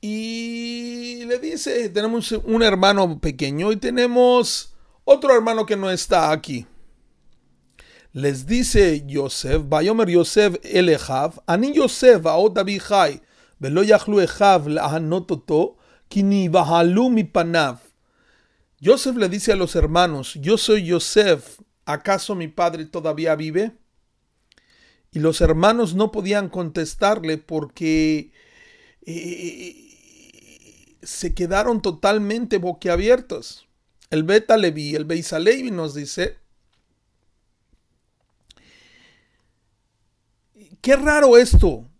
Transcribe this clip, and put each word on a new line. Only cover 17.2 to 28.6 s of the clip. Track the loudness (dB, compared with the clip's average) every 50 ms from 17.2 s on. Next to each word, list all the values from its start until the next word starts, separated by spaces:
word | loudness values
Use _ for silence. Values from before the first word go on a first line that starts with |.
| -2
panav." | 0 _ -2 -2 0 0 0 -2 -2 -4 -10 -18 -20 _ _ _ _ _ _ _ _ _ _ _ _ _ _ _ _ _ _
Yosef | 2 2 2 2 2 -4 -2
le | -2 -2 -2
dice | -2 -4 0 0 0
a |
los | 0 0 -2 0
hermanos, | 0 0 0 2 2 0 0 0 -6 -10 -12 -12
"Yo | -8 -2 -2 0
soy | 0 2 0 0 0 0
Yosef, | -2 -2 -2 -2 0 2 2 4 4 2 0 -2 -16 -20 -20 _ _ _ _ _
¿acaso | -8 -8 -6 -2 -2 -2 -2 -2 -6 -8
mi | -8 -8
padre | -10 -4 -2 -2 -2 -2 -4 -14
todavía | -10 -10 -6 -6 -6 -6 -4 -2 -2 -2
vive?" | -2 -4 -4 -4 -4 -4 -4 -8 _ _ _ _ _ _ _ _ _ _ _ _ _ _ _ _ _ _ _ _ _ _ _ _ _ _ _
Y | _ -2
los | -2 -2 0 2
hermanos | 2 2 2 4 4 2 2 2 -2 -2 0
no | -2 -2 -2 -2
podían | -6 -4 -2 -2 -2 -4 -4
contestarle | -8 -8 -8 -6 -6 -6 -8 -8 -6 -2 0 0 0 0 -2 -6 -6 -6
porque, | -8 _ -6 -6 -6 -8 _ -8 -4 -2 0 0 0 0 -2 -2 -6 -10 _ _ _ _ _ _